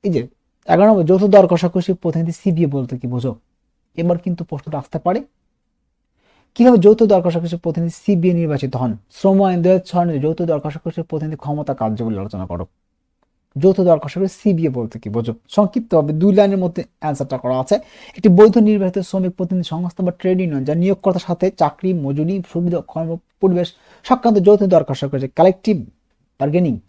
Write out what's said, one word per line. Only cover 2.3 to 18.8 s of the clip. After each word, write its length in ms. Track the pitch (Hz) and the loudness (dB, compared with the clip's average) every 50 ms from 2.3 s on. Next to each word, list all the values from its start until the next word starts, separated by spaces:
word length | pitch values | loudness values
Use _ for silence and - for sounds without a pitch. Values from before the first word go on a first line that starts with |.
সিবিএ 360 | 160 - - 196 165 165 170 | -6 -4 -2 -2 0 0 0
বলতে 320 | 143 139 139 127 123 131 123 | 0 0 -4 -6 -6 -8 -8
কি 80 | - | -8
বোঝো? 280 | 120 123 123 123 127 110 - _ _ _ _ _ _ _ _ _ _ _ | -6 -6 -4 -4 -6 -8 -8 _ _ _ _ _ _ _ _ _ _ _
এবার 220 | - 170 175 175 | -4 -2 -2 -2
কিন্তু 260 | 170 - 185 175 - 165 | -2 -4 -6 -6 -6 -8
প্রশ্নটা 360 | _ 160 135 _ 156 151 139 | _ -12 -12 _ -10 -10 -10
আসতে 200 | - - - 151 | -10 -8 -10 -6
পারে, 240 | _ 170 190 247 285 _ _ _ _ _ _ _ _ _ _ _ _ _ _ _ _ _ _ _ _ _ _ _ _ _ _ | _ -2 -4 -4 -6 _ _ _ _ _ _ _ _ _ _ _ _ _ _ _ _ _ _ _ _ _ _ _ _ _ _
কিভাবে 220 | - 233 254 247 | 4 4 6 6
যৌথ 260 | 202 170 202 220 226 226 | 6 6 6 6 6 4
দর 180 | 202 202 185 | 2 2 2
কষাকষি 360 | 170 175 165 170 170 165 170 | 2 0 -2 -2 -6 -6 -8
প্রতিনিধি 360 | 170 - 170 160 170 170 170 - - - | -6 -6 -6 -4 -4 -6 -6 -8 -6 -2
সিবিএ 280 | - 202 170 165 180 175 | -2 0 2 2 0 0
নির্বাচিত 420 | 170 165 151 147 139 143 131 - | 0 -2 -2 -4 -4 -6 -6 -4
হন? 220 | 123 127 120 104 - _ _ | -4 -4 -4 -6 -8 _ _
শ্রম 320 | _ - - 196 190 190 196 | _ -2 0 2 2 4 2
আইন 180 | 190 180 175 | 2 0 0
দুই 100 | 165 180 | 2 2
হাজার 140 | 190 185 185 | 2 2 0
ছয় 160 | - - 180 | -4 -2 -2
অনুযায়ী 200 | 175 175 160 139 | -2 0 -2 -2
যৌথ 200 | 135 156 160 - | -2 -2 -2 -2
দর 180 | 175 165 156 143 | -2 -2 -2 -4
কষাকষি 420 | - 156 147 165 _ 170 - - | -4 -8 -12 -8 _ -10 -8 -8
প্রতিনিধি 360 | 165 _ 165 151 151 156 156 | -10 _ -8 -8 -6 -8 -10
ক্ষমতা 360 | 143 - 147 147 147 151 - 131 | -10 -8 -8 -6 -6 -6 -8 -6
কার্যাবলী 440 | - 113 110 110 104 117 113 110 | -4 -4 -4 -4 -4 -4 -6 -6
আলোচনা 280 | 98 98 101 - 95 92 | -6 -8 -10 -10 -10 -10
করো। 220 | 90 90 85 82 _ _ _ _ _ _ _ _ _ _ _ _ _ _ _ _ _ _ | -8 -8 -10 -10 _ _ _ _ _ _ _ _ _ _ _ _ _ _ _ _ _ _
যৌথ 240 | 143 147 190 185 196 | 2 2 2 2 4
দর 180 | 180 175 165 151 | 4 4 2 2
কষাকষি 280 | - 143 - 180 196 | 0 -8 -6 -4 -4
সিবিএ 420 | 190 - - - 208 185 160 165 156 | -4 -6 -2 -2 0 0 0 -2 -2
বলতে 300 | 131 123 113 107 - 113 | -2 -4 -8 -8 -10 -12
কি 100 | - 107 | -10 -6
বোঝো? 240 | 104 117 113 120 113 - _ | -6 -4 -4 -4 -8 -10 _
সংক্ষিপ্তভাবে 680 | _ - 202 208 185 - 247 226 - 185 160 147 151 156 | _ 0 0 0 0 -2 -6 -6 0 0 0 0 0 -2
দুই 200 | 156 180 202 185 | 0 2 4 4
লাইনের 240 | 208 202 202 196 | 4 4 2 2
মধ্যে 260 | 190 185 175 175 - - _ _ _ | -2 -2 -4 -6 -8 -12 _ _ _
অ্যান্সারটা 380 | - 156 143 139 139 139 170 | -6 -6 -6 -6 -6 -8 -6
করা 220 | - - - 320 - | -6 -4 -4 -4 -4
আছে। 160 | 320 - 311 311 - _ _ - - - - | 0 -2 -2 -2 -2 _ _ -20 -20 -20 -14
একটি 140 | - - 214 | 2 4 4
বৈধ 280 | 175 185 214 226 196 | 8 8 8 8 8
নির্বাচিত 460 | 240 214 214 214 202 | 4 4 4 2 0